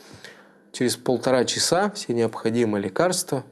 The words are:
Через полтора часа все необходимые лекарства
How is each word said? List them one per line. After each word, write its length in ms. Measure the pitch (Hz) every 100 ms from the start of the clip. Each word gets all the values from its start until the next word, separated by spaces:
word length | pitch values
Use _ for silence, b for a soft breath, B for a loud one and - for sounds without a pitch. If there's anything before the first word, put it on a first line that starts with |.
| B B B B B B _
Через 240 | - 120 101
полтора 480 | - 117 131 127
часа 460 | 117 - - 170 208
все 240 | - -
необходимые 680 | 117 113 - 113 117 110 104
лекарства 600 | 101 - 175 170 - 135 -